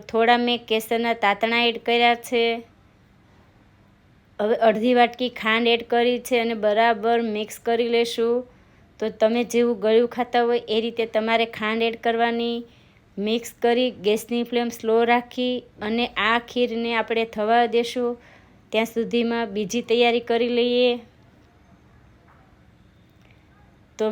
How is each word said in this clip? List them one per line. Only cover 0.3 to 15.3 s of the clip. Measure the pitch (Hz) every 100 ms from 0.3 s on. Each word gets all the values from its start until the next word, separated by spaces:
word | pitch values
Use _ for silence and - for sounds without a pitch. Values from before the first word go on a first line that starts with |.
| 240 240
મેં | 233 -
કેસરના | 220 220 226 233 233 202
તાતણા | 202 226 233 233
એડ | 226
કર્યા | 240 240 240 233 -
છે. | 240 233 233 233 _ _ _ _ _ _ - _ _ _ _ _ _ _ _ _ -
હવે | 214 233 226
અડધી | 214 240 240
વાટકી | 233 - 247 247
ખાંડ | 220 226 233 233
એડ | 233
કરી | 240 240 240 240
છે | 247 226
અને | 220
બરાબર | 208 208 233 220 226 233 226 208
મિક્સ | 214 -
કરી | 240 233 240 233
લેશું. | 233 240 233 247 247 - _ _ _ -
તો | 214 -
તમે | 220 233 233
જેવું | 233 240 214
ગળ્યું | 220 226 240 247
ખાતા | 240 240 233
હોય | 240 233 220
એ |
રીતે | 226 226 226 220
તમારે | 220 226 226 226
ખાંડ | 214 226 233
એડ | 226 233
કરવાની. | 226 233 233 233 233 233 - _ _ _ -
મિક્સ | 208 233 233 -
કરી | 233 240 254 - 185
ગેસની | 214 - 240 233
ફ્લેમ | 240 240 233
સ્લો | 220 226 233
રાખી | 240 240